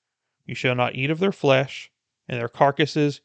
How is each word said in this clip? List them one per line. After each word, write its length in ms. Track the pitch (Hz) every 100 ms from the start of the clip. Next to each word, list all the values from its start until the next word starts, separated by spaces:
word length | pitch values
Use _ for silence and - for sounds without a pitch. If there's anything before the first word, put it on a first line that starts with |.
| _ _ _ _ -
You 80 |
shall 220 | 131 131 123
not 180 | 120
eat 160 | - 135
of 80 | 160
their 140 | 196
flesh, 580 | - 139 131 135 - - _ _ _ -
and 100 | 123
their 100 | 117
carcasses 720 | - 139 - 147 156 147 135